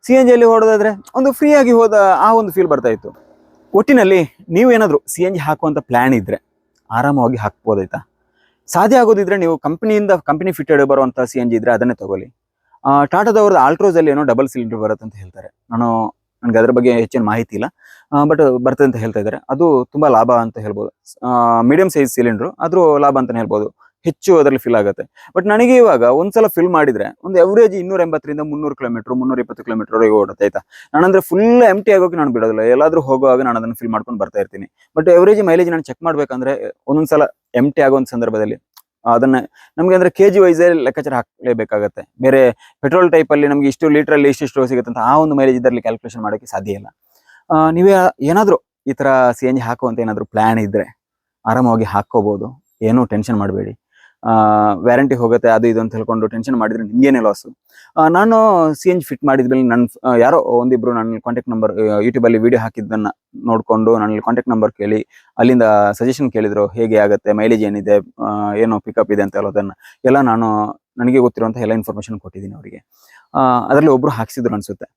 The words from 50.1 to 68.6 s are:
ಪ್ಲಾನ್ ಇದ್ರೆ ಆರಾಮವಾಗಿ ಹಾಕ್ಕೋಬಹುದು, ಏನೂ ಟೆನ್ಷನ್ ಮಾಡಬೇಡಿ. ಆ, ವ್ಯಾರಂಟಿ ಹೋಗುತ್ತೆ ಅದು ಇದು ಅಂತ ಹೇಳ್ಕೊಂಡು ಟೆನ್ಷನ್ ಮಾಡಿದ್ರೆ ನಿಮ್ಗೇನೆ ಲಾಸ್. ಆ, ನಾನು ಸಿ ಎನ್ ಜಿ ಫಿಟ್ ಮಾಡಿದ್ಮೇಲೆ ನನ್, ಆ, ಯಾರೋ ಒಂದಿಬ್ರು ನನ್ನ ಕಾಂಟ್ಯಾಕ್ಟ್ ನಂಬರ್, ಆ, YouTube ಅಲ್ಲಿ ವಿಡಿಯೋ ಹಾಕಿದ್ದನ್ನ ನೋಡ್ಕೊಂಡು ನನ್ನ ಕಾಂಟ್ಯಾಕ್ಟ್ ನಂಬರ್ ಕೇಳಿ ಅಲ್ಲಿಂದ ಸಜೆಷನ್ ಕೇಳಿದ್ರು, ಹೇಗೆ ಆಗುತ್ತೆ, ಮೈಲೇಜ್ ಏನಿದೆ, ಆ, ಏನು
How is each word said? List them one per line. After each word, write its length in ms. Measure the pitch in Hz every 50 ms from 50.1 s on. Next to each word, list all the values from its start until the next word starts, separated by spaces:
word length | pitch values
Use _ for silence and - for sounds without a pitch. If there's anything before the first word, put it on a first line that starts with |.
| 107 101 107
ಪ್ಲಾನ್ 340 | _ - 110 107 110 113 110
ಇದ್ರೆ 420 | 107 101 101 104 - - _ _ _ _ _ _ _ _ _ _ _
ಆರಾಮವಾಗಿ 380 | 110 113 123 127 120 113 113 110
ಹಾಕ್ಕೋಬಹುದು, 800 | 98 98 101 107 _ - 120 101 104 104 98 107 117 131 _ _ _ _ _
ಏನೂ 220 | 110 110 117 127 123
ಟೆನ್ಷನ್ 340 | - 107 104 104 - 117 104
ಮಾಡಬೇಡಿ. 400 | 101 98 95 98 101 101 110 _ _ _ _ _ _ _ _ _ -
ಆ, 80 | 113 113 110 107 107 107 107 107 107 101
ವ್ಯಾರಂಟಿ 400 | 87 90 120 120 127 139 131 135
ಹೋಗುತ್ತೆ 340 | 120 117 113 117 117 - 117
ಅದು 180 | 113 110 113
ಇದು 140 | 117 113 113
ಅಂತ 140 | 113 110 110
ಹೇಳ್ಕೊಂಡು 320 | 110 110 117 113 110 110
ಟೆನ್ಷನ್ 300 | 107 113 113 110 135 131
ಮಾಡಿದ್ರೆ 280 | 117 110 110 110 113 113
ನಿಮ್ಗೇನೆ 360 | 104 110 120 135 139 135 127
ಲಾಸ್. 260 | 113 107 101 - - - - _ _ _ _ - _ _ _
ಆ, 120 | 165 160 160
ನಾನು 280 | 170 180 208 226 226 220 220 220 196 175 165 156 151
ಸಿ 160 | - - 190
ಎನ್ 100 | 180 180
ಜಿ 40 | 151
ಫಿಟ್ 200 | - 143 - -
ಮಾಡಿದ್ಮೇಲೆ 380 | 143 135 135 127 123 131 131
ನನ್, 260 | 131 123 117 120 123 117 - - -
ಆ, 120 | 127 123
ಯಾರೋ 220 | 117 117 131 143 -
ಒಂದಿಬ್ರು 540 | - - 120 120 120 127 127 120 110 123
ನನ್ನ 260 | 120 113 113 113 113 107 _
ಕಾಂಟ್ಯಾಕ್ಟ್ 260 | 120 120 120 - 123
ನಂಬರ್, 220 | 117 110 110 107
ಆ, 260 | 95 101 110 107 104 104
YouTube 260 | 104 120 120 131 117
ಅಲ್ಲಿ 140 | 113 117 110
ವಿಡಿಯೋ 220 | 110 120 127 120
ಹಾಕಿದ್ದನ್ನ 460 | 113 113 _ - 104 - 110 107 107 104 - _ _ _ _
ನೋಡ್ಕೊಂಡು 600 | - - 120 113 110 113 - 113 110 110 110 117 113
ನನ್ನ 220 | 107 107 110 104 -
ಕಾಂಟ್ಯಾಕ್ಟ್ 240 | 113 120 123 120 127
ನಂಬರ್ 240 | 120 110 107 104
ಕೇಳಿ 340 | - - 104 104 107 - - _ _ _ _ _ _ -
ಅಲ್ಲಿಂದ 240 | 113 123 127 123 113 110 107 104 104 101
ಸಜೆಷನ್ 400 | 104 - 120 127 127 135 143 127
ಕೇಳಿದ್ರು, 340 | - 113 107 104 104 104 104
ಹೇಗೆ 300 | 101 - 117 113 110 110
ಆಗುತ್ತೆ, 360 | 107 104 104 104 98 _ 104
ಮೈಲೇಜ್ 320 | 104 107 107 113 117 107 107
ಏನಿದೆ, 600 | 104 101 104 90 104 104 101 98 - _ - 113
ಆ, 300 | 107 107 104 104 104 104
ಏನು 260 | 104